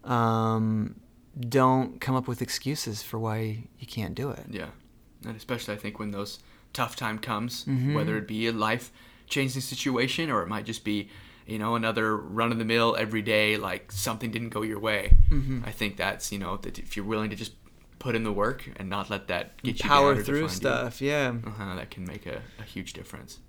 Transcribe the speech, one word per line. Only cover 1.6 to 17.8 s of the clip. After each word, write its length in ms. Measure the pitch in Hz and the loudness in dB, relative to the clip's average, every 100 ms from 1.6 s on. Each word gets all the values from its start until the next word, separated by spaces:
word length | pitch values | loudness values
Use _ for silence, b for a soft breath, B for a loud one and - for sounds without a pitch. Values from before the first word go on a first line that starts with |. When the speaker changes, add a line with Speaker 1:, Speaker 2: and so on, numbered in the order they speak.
| 131 131 127 - | 6 6 2 -4
Speaker 1:
come 140 | - 131 | -2 0
up 120 | 127 | -2
with 140 | 117 | -4
excuses 600 | 127 - 131 147 - 107 | -4 -4 -4 -4 -4 -6
for 160 | - 113 | -6 -4
why 460 | 110 110 110 107 - - | -2 -2 -4 -6 -10 -16
you 80 | - | -10
can't 280 | - 101 - | -6 -6 -4
do 140 | 139 | -6
it. 160 | - - | -6 -10
Speaker 2:
Yeah. 200 | 101 80 - - - - - 113 | -10 -10 -14 -20 -20 -20 -14 -12
And 100 | 110 | -12
especially, 360 | - 120 - | -6 -6 -4
I 40 | 104 | -6
think, 220 | 107 104 | -8 -8
when 120 | 107 | -6
those 280 | 101 101 - b b b | -6 -6 -10 b b b
tough 220 | - 120 - | -4 -4 -4
time 240 | 117 110 | -6 -6
comes, 440 | 123 107 120 - - | -4 -4 -4 -6 -2
Speaker 1:
Mm-hmm. 280 | 131 131 | 0 2
Speaker 2:
whether 240 | 147 107 110 | 0 0 -2
it 100 | 98 | -4
be 200 | 107 113 | -2 0
a 40 | |
life-changing 1080 | 113 107 117 - - - - - 143 135 131 | 0 0 0 -4 -20 -20 -20 -4 0 0 -2
situation 680 | 131 131 143 123 127 - 160 | -6 -4 -2 0 0 0 0
or 120 | 113 | 0
it 60 | 85 | 0
might 180 | 107 107 | -4 -4
just 180 | 110 | -6
be, 260 | 107 104 101 B B B - | -2 -2 -4 B B B -8
you 100 | 110 | -4
know, 160 | 107 117 | 0 0
another 420 | 113 110 110 107 | 0 0 0 0
run-of-the-mill 760 | 78 104 117 117 110 117 117 104 | -2 -2 0 0 2 4 4 2
everyday, 580 | 110 110 107 107 107 107 | 0 -2 2 4 4 2
like, 340 | 98 92 - | -2 -6 -8
something 400 | 101 120 110 117 | -6 -4 -4 -4
didn't 180 | 113 117 | -4 -4
go 120 | 107 | -4
your 180 | 110 104 | -4 -2
way. 340 | 110 104 - - - | 0 0 12 12 12
Speaker 1:
Mm-hmm. 320 | 147 135 131 117 | 8 4 -2 -4
Speaker 2:
I 60 | |
think 260 | - 104 - | -4 -4 -2
that's, 340 | 92 104 - | -2 -2 -6
you 80 | 101 | -6
know, 180 | 90 101 | -4 -6
that 220 | 101 - | -6 -8
if 160 | - - | -8 -6
you're 80 | 101 | -4
willing 240 | 110 107 | -2 -2
to 60 | 98 | -6
just 180 | 110 - - - | -10 -12 -20 -20